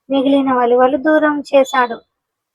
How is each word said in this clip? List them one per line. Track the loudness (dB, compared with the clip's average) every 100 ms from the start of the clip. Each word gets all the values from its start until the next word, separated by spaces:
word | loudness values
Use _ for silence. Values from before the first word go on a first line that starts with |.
| _
మిగిలిన | -2 0 0 0
వలువలు | -2 0 2 2 0
దూరం | 0 0 0 -2
చేశాడు. | -2 0 0 -2 -4 -6 _ _ _ _ _